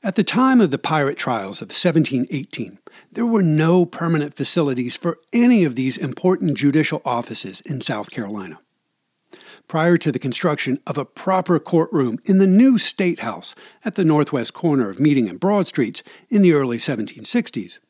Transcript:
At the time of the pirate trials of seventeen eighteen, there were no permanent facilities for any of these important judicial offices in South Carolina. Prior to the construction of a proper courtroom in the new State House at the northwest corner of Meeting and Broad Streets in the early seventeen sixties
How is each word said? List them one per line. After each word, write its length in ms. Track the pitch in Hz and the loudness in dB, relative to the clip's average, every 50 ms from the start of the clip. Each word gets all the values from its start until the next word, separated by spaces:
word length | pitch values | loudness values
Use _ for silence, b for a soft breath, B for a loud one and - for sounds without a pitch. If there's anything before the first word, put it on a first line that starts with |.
At 140 | - 208 185 | -6 -2 -2
the 80 | - 185 | 0 -2
time 380 | - - 233 254 262 262 247 | 0 2 2 2 4 6 4
of 100 | 214 160 | 4 4
the 60 | 131 | 0
pirate 400 | 131 - - 156 156 143 135 139 | -4 -2 -2 0 0 0 0 -2
trials 440 | - - 139 123 110 95 95 98 - | -4 -4 -4 -4 -4 -6 -8 -8 -10
of 120 | - 98 - | -10 -6 -4
seventeen 520 | - - 180 - 165 127 - 143 127 - - | 0 0 2 4 2 2 2 0 -2 -2 -2
eighteen, 500 | - 135 - - - - 113 92 98 _ _ B B B B B | -6 -8 -8 -8 -10 -10 -10 -10 -12 _ _ B B B B B
there 140 | _ 214 233 | _ -4 -2
were 180 | 233 226 214 185 | 0 2 2 2
no 420 | 165 151 151 156 160 175 185 175 | 4 4 2 2 4 4 2 2
permanent 480 | 170 - - 170 165 165 151 143 147 - | 0 -2 -6 -4 -2 0 -2 -2 -4 -6
facilities 640 | - 139 - - 175 156 143 131 123 123 123 120 | -6 -4 -2 0 0 0 0 -2 -4 -4 -4 -6
for 220 | - - 170 160 _ _ _ - | -4 -4 -6 -6 _ _ _ 0
any 320 | 240 240 247 247 214 175 | 2 4 4 6 4 4
of 100 | 147 120 | 2 0
these 220 | 120 131 131 131 | -2 -4 -4 -2
important 600 | - - 139 131 - - 185 190 - 196 165 139 | -4 -6 -6 -8 -2 0 0 0 2 0 -2 -2
judicial 440 | 113 143 143 139 156 147 - 160 - _ | 2 2 2 2 2 0 0 -4 -6 _
offices 560 | 139 123 117 117 - 110 - - 95 95 - | -4 -4 -4 -4 -6 -10 -10 -10 -10 -12 -12
in 220 | _ - 147 127 | _ -8 -8 -6
South 280 | 113 - 135 107 101 - | -6 -6 -6 -6 -8 -10
Carolina. 520 | - - 110 98 107 104 95 90 78 - _ _ _ _ _ _ _ _ _ _ _ _ _ B B B B B B B B | -10 -10 -8 -8 -8 -10 -10 -12 -16 -20 _ _ _ _ _ _ _ _ _ _ _ _ _ B B B B B B B B
Prior 300 | _ - 160 160 175 175 | _ -4 0 2 4 4
to 120 | 170 - 156 | 4 2 -2
the 80 | 143 | -4
construction 640 | 123 - 135 120 - - 170 147 - - 139 123 - _ | -2 -4 -4 -6 -2 -2 -2 -2 -2 -2 -4 -4 -4 _
of 100 | - - | -8 -6
a 60 | 151 131 | -6 -6
proper 560 | _ _ - - 190 190 185 180 - 180 156 | _ _ -8 -4 -2 0 0 2 2 0 0
courtroom 580 | - - - 165 165 170 - 156 135 120 110 - _ | 0 2 2 2 2 2 0 -2 0 0 -2 -6 _
in 140 | - 190 | 2 4
the 100 | 190 196 | 4 6
new 300 | 190 185 208 247 269 254 | 6 6 6 6 6 4
State 420 | 208 - - - - 196 180 170 - | 2 0 -2 -4 -2 -2 -2 -2 -4
House 360 | - 120 98 87 - - - B B B B B B | -6 -8 -8 -8 -12 -14 -16 B B B B B B
at 120 | 214 185 | -8 -2
the 100 | - 185 | 0 2
northwest 480 | 160 151 151 147 - - - - - - | 4 4 4 2 0 0 -4 -4 -4 -6
corner 360 | - - 165 147 135 117 101 | -2 -2 0 2 2 0 -2
of 120 | 95 - | -2 0
Meeting 260 | 143 151 143 135 117 | 2 2 4 4 2
and 100 | 98 85 | 0 -2
Broad 300 | 90 - 190 208 202 180 | -2 -2 0 2 2 0
Streets 340 | - - - 123 107 - - B B B B B B | -2 -2 -2 -2 -2 -4 -12 B B B B B B
in 140 | - 208 196 | 2 4 6
the 100 | 180 160 | 6 6
early 260 | 147 139 123 120 117 | 4 2 0 -2 -4
seventeen 460 | - - 135 107 107 92 - - 107 | -2 -4 -2 -4 -6 -8 -8 -12 -10
sixties 520 | - - 240 - - - 117 92 - - - _ _ | -4 -2 -2 -2 -2 -8 -10 -10 -10 -16 -20 _ _